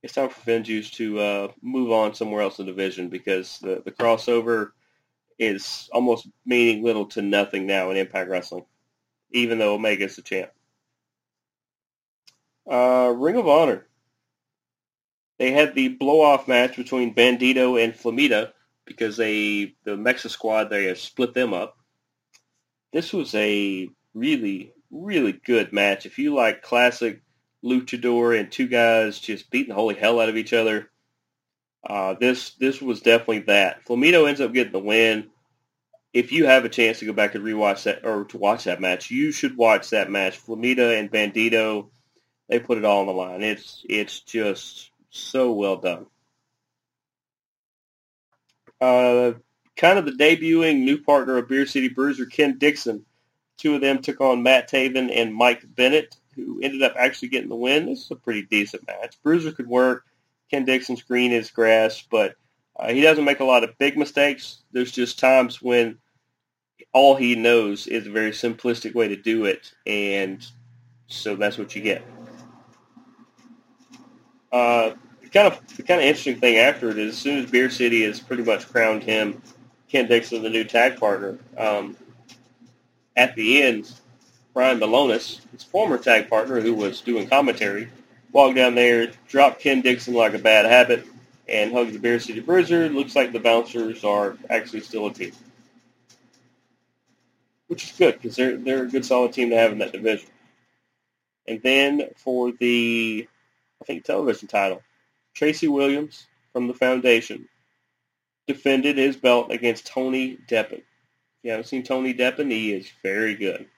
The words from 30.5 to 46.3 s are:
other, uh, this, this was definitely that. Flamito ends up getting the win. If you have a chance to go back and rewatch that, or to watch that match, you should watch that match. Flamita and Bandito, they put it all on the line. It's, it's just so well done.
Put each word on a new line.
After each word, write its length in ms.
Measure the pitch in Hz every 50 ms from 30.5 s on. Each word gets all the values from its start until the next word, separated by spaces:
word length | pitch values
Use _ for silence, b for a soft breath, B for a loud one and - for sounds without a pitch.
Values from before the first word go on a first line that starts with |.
| 117
other, 340 | 117 110 110 110 107 107 _ _ _ _ _ _ _ _ _ _ _ _ _ _ _ _ _ _ _ _
uh, 280 | - 101 101 95 95 95
this, 360 | 92 120 127 127 123 - - -
this 260 | _ 127 135 135 135
was 220 | 139 131 117 107 -
definitely 380 | 113 117 117 117 - 113 107
that. 440 | - - 101 101 98 90 - - _
Flamito 420 | _ 123 120 135 160 175 170 156
ends 140 | 143 143 139
up 140 | 139 113 117
getting 180 | 127 120 104 -
the 60 | 95
win. 500 | 98 104 107 113 113 113 110 107 107 - _ _ _ _ _ _ _ _ _ _ _ _ _ _ _ _ _
If 180 | 120 123 - 139
you 140 | 160 160
have 180 | 131 131 131 120
a 60 | 113
chance 300 | - - 117 110 113 -
to 40 | 110
go 80 | 107 107
back 220 | 107 104 101 -
and 100 | 107 101
rewatch 380 | 113 110 107 104 101 98 - -
that, 240 | 110 - - -
or 180 | - 110 104 101
to 120 | - - 87
watch 260 | 95 101 110 110 -
that 160 | 95 90 87
match, 300 | 95 92 90 90 - -
you 200 | 120 131 147 156
should 280 | 147 - - 135 131 123
watch 320 | 117 113 110 98 - -
that 200 | - 107 95 92
match. 320 | 98 101 95 95 - - _
Flamita 560 | - 113 110 117 123 127 123 123 117 117 110
and 140 | 104 101 -
Bandito, 760 | 107 104 101 104 110 110 117 113 113 110 110 107 104 101 _ _ _ _ _ _ _ _ _ _ _ _ _
they 120 | - 120
put 180 | 120 - 123 110
it 60 | 104
all 140 | 107 101 101
on 80 | 98 98
the 40 | 92
line. 300 | 92 92 92 90 92 104
It's, 420 | 107 104 101 - - - - -
it's 340 | - 110 107 104 101 - -
just 680 | _ - - 113 110 104 95 - - - - - - _ _ _ _ _
so 420 | _ - - - - 135 131 123 117
well 240 | 101 101 98 95
done. 300 | 90 85 90 87 82 - _ _ _ _ _